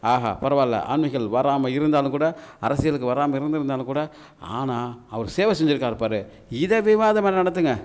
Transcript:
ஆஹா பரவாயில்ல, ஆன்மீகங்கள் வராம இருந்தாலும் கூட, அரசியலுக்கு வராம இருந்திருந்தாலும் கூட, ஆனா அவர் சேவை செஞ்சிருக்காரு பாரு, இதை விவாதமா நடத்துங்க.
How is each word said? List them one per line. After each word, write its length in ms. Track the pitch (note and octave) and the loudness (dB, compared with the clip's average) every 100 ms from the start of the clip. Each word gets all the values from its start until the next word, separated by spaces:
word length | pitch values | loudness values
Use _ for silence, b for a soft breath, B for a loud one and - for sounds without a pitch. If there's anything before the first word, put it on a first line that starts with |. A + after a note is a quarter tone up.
ஆஹா 380 | A2+ B2+ A#2 F#2 | 2 0 0 -2
பரவாயில்ல, 380 | C3+ C#3+ B2+ A2 | 0 2 2 0
ஆன்மீகங்கள் 600 | E2 C#3+ D3+ C3 G#2+ A#2 | 0 0 0 -2 -2 0
வராம 260 | C#3 C#3 C3 | 2 0 0
இருந்தாலும் 420 | C3 D3+ D3 C#3 | 0 2 2 0
கூட, 260 | C#3 D#3 E3 B B | 0 -2 -2 B B
அரசியலுக்கு 520 | A2+ C#3+ D#3+ C#3+ B2 | -4 0 0 0 0
வராம 220 | B2+ C#3+ | 0 0
இருந்திருந்தாலும் 500 | C3+ D3 D3+ C#3 C3 | 0 -2 -2 -2 -4
கூட, 240 | B2 C#3 D3+ B B - | -4 -4 -4 B B -18
ஆனா 580 | - A#2 C3+ A#2+ B2 A#2+ - | -10 -6 -4 -4 -6 -10 -10
அவர் 180 | G#2+ A#2 | -8 -6
சேவை 260 | - G#3 F3 | 0 0 2
செஞ்சிருக்காரு 340 | D#3+ C#3+ B2+ A2+ | 2 2 0 -2
பாரு, 300 | A2+ G#2+ F#2+ B B | -2 -2 -4 B B
இதை 300 | A#2+ F3+ A3+ | -4 2 2
விவாதமா 500 | G#3+ G#3+ A3 G#3+ G3+ | 4 4 4 4 2
நடத்துங்க. 500 | F#3+ F3+ F3 D#3+ A2+ | 2 2 2 0 0